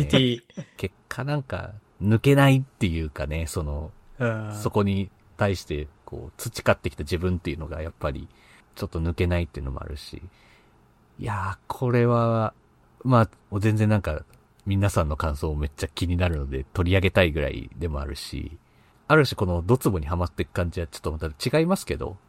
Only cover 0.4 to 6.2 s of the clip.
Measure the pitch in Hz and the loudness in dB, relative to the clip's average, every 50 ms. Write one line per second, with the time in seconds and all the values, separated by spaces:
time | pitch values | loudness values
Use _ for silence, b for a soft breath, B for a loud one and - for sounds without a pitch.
0.4 | - - _ - 151 - _ - - 95 - _ _ _ - - 120 139 147 147 | -6 -12 _ -14 -14 -14 _ -8 -8 -8 -8 _ _ _ -10 -8 -4 -2 -2 -4
1.4 | 135 - - 90 - 85 98 104 - _ _ _ - 104 110 110 - 139 139 139 | -4 -6 -8 -8 -8 -10 -14 -18 -20 _ _ _ 2 2 2 4 6 6 6 8
2.4 | 139 139 131 131 135 - _ _ 117 95 82 82 80 76 - - 69 71 76 80 | 8 8 6 6 4 0 _ _ 0 0 2 0 -2 -4 -4 -6 -4 -4 -2 -4
3.4 | 80 78 - - 80 73 71 73 - - - - - - - - 123 117 113 110 | -4 -4 -4 -4 -4 -4 -4 -6 -8 -10 -12 -18 -20 -20 -8 -4 -2 -2 -2 -2
4.4 | 110 107 107 107 107 110 - 107 104 101 98 95 98 92 - _ _ _ - - | -6 -8 -8 -6 -6 -2 0 2 2 2 2 0 -2 -4 -8 _ _ _ -4 -2
5.4 | 113 101 98 - - - 80 73 73 71 - _ _ - - - | 0 0 0 -2 -4 -6 -6 -6 -6 -8 -12 _ _ -14 -14 -12